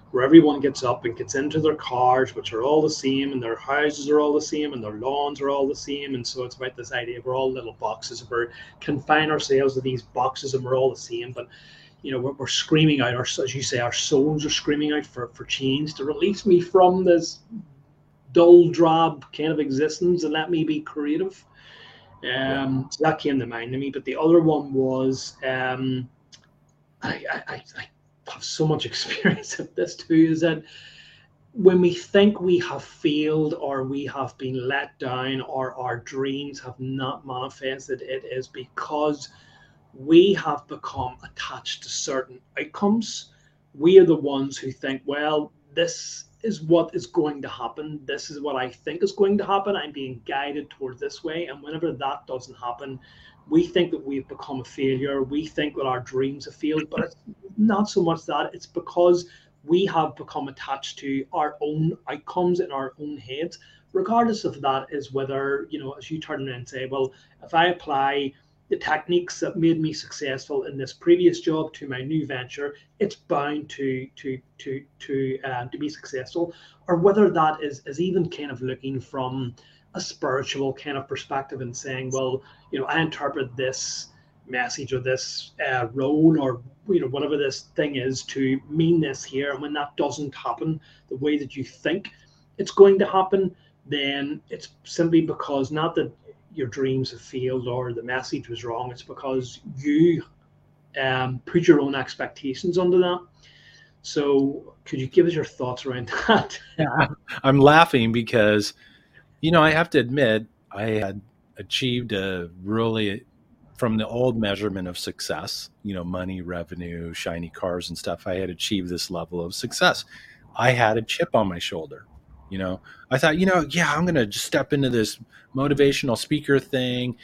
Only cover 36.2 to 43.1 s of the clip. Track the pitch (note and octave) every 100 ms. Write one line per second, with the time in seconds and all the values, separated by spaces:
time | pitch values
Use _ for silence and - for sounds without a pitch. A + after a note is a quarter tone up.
36.2 | C3+ C3+ C#3+ C#3 B2+ B2+ C3 C3+ C3 C#3+
37.2 | C#3 B2+ C3+ - C3+ C3+ C3 B2 C3 C3
38.2 | - C3 B2+ C3+ B2 - - D3+ D3+ D3
39.2 | - - - - _ _ _ C3 C#3 E3+
40.2 | G3 F3+ D#3 D3 - C#3+ - C3+ B2+ B2+
41.2 | - - - B2+ - - - - - C3+
42.2 | B2+ B2 _ C#3 D3 - G3+ A3+ G#3+